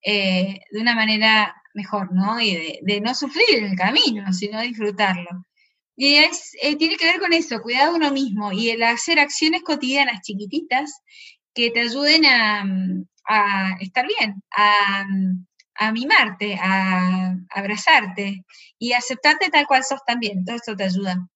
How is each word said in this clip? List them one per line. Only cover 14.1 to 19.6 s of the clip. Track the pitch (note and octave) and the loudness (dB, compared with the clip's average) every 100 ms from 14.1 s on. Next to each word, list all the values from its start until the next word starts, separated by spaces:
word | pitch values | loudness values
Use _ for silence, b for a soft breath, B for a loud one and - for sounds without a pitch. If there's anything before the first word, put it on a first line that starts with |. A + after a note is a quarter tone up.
| A4+ A3 G3 _ - | -2 -4 -6 _ 2
a, | G#3 G#3 G3+ G3 G3 | 4 4 2 0 -2
mm, | G3 F#3+ F#3 F3+ _ _ - | 0 0 -2 -6 _ _ -4
a | G#3+ | -2
mimarte, | A3 C4 G#4+ A#3 F#3 G#3 F#3+ | -2 2 4 4 -2 -6 -4
a | F#3 F#3+ F#3+ F#3 F3+ F#3 F#3 F#3 F3+ | 0 0 2 2 2 2 0 -2 -6
abrazarte | G3 G3 G#3 - D4+ G#3 F3+ G3+ G3 - B B _ | -8 -4 -2 4 4 4 -6 -8 -8 -14 B B _
y | A#3+ | -2
aceptarte | A#3+ B3 B3+ D4 D4+ F#4 | -2 -2 0 2 2 2
tal | D4+ | 2